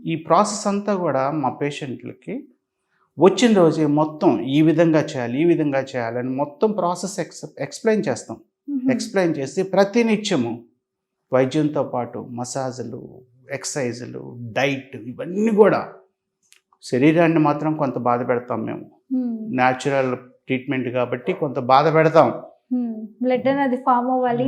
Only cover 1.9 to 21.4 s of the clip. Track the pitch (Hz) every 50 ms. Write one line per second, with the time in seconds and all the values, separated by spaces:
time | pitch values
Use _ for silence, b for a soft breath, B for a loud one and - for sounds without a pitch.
1.9 | 117 - 123 120 110 _ - 156 196 285 - _ _ _ _ _ _ _ _ _
2.9 | _ _ _ _ - 131 160 190 190 - 247 233 220 190 170 160 139 156 156 143
3.9 | 143 151 156 151 - - 208 165 117 95 - 131 135 151 156 160 156 156 170 165
4.9 | 156 151 139 - - 131 120 117 120 139 170 170 165 151 156 147 135 135 131 -
5.9 | - 123 117 113 117 123 123 131 131 135 147 - - - 226 214 202 196 170 175
6.9 | 180 175 - 185 - - 156 - - - - 151 - - 139 - - - - 220
7.9 | 220 208 165 147 120 - - - 110 - _ _ _ _ - 285 285 254 247 262
8.9 | 254 214 - - - 196 180 165 151 143 135 131 - 190 185 190 185 196 202 196
9.9 | - 240 226 226 214 208 208 - 185 131 117 113 - - - _ _ _ _ _
10.9 | _ _ _ _ _ _ _ - 131 127 135 131 156 156 151 147 151 151 123 -
11.9 | - 123 123 117 - 107 101 117 120 120 123 123 - 139 131 131 120 123 110 92
12.9 | - - - - - - - _ _ _ _ - 139 135 - - - 151 131 120
13.9 | 113 123 123 123 123 131 131 135 123 120 120 117 104 143 135 143 139 135 - -
14.9 | - 113 107 127 117 - 135 170 180 202 214 226 214 196 214 190 143 113 - -
15.9 | - - _ _ _ _ _ _ _ _ _ _ _ _ _ _ _ _ - -
16.9 | 131 123 131 160 156 175 170 160 165 151 156 147 151 151 151 156 156 151 147 131
17.9 | 123 135 120 123 120 120 123 127 123 120 120 - 120 110 113 117 117 - - -
18.9 | _ _ _ - 262 254 247 240 226 220 220 220 127 127 127 131 131 131 - 147
19.9 | 139 135 131 131 127 127 - - _ _ _ - 131 127 127 143 139 131 117 123
20.9 | 120 127 123 117 127 127 - 190 180 -